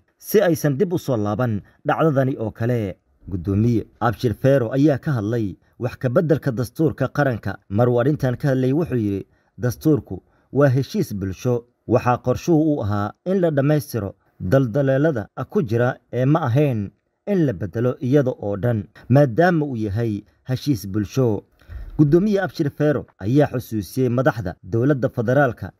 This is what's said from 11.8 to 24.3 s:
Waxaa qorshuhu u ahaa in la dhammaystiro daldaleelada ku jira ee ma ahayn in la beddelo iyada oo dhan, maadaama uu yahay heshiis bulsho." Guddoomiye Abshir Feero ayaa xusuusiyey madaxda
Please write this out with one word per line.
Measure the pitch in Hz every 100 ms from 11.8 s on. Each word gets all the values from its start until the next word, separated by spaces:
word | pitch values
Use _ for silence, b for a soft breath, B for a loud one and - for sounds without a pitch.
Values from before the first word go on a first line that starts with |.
| -
Waxaa | 117 123 120
qorshuhu | 127 123 - 156 160 147
u |
ahaa | 104 104 104 - 175
in | 196
la | 170
dhammaystiro | 139 135 151 - 117 98 - _ - 92 139
daldaleelada | 127 139 135 135 156 117 95 - 127
ku | 208
jira | 123 117 123 - _
ee | 120 131
ma | 160 143
ahayn | 123 147 113 98 - _ _ -
in | 196 147
la |
beddelo | 87 98 113 123 -
iyada | 127 147 127
oo | - 104 101
dhan, | 120 113 - B B
maadaama | 131 143 110 175 170 147
uu | 120
yahay | 107 101 117 101 - _ -
heshiis | 127 147 117 101
bulsho." | 101 101 - 123 101 - _ B B B -
Guddoomiye | 151 170 214 196
Abshir | 185 - 143
Feero | - 147 127 85 _
ayaa | 95 139 139
xusuusiyey | 127 - 110 98 - 127
madaxda | 120 123